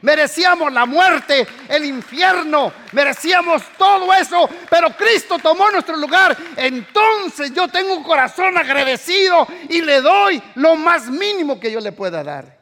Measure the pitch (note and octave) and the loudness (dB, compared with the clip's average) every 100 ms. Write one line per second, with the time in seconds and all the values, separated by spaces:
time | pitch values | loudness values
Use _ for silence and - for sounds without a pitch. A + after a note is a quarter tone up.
0 | B3 D4+ C#4+ - F4+ F4 D4+ B3+ A#3+ D4 | 2 2 0 0 0 2 0 0 0 2
1 | F#4 D#4+ - C#4+ A3 - - D4 D4+ C4 | 2 2 0 -2 -2 -8 -4 -4 -4 -10
2 | - C4 F4+ F#4 D#4 D4+ A#3 - - A#3+ | -12 -2 0 0 -2 -2 -4 -8 -8 -2
3 | C#4+ C4 D#4+ F#4 F4 D#4+ - - F#4+ G4 | -2 -2 0 0 2 -2 -4 0 2 2
4 | F#4 F#4+ F4 F4 D#4+ E4+ E4+ E4+ E4+ - | 4 2 2 0 0 -2 0 2 2 0
5 | G#4 A4 - E4+ D#4+ E4 G4+ G4 - D#4+ | 0 0 -2 -2 0 2 2 0 -4 -8
6 | D4 E4+ F#4+ C#4 E4+ D#4 C4 B3+ G#3 - | 0 2 4 2 -8 -6 -4 -4 -4 0
7 | A4 G#4+ F#4 - C#4+ C4+ F4+ F4 F#4+ F#4 | 2 2 -4 -8 -8 -4 -2 -2 -4 -6
8 | D4+ D#4 B3+ - F#4 F4 C#4 C#4 C4 B3+ | 0 0 0 0 0 0 0 -2 -2 -4
9 | - F#4 F#4+ F4 C4+ F4 D#4 E4 D#4+ C#4 | -2 0 4 4 2 -4 -6 -4 2 2
10 | C4+ G4 G4+ D#4+ - - D#4 D#4+ D#4+ E4+ | 4 4 2 0 -6 0 2 2 2 0
11 | A#3 C4+ G4+ G4+ D4+ A#3+ A3+ A3 G#3 F#3+ | -2 -6 -4 -4 -4 -4 -6 -6 -8 -8
12 | F#3+ E3 D3 C#3+ C3+ _ | -8 -6 -10 -12 -14 _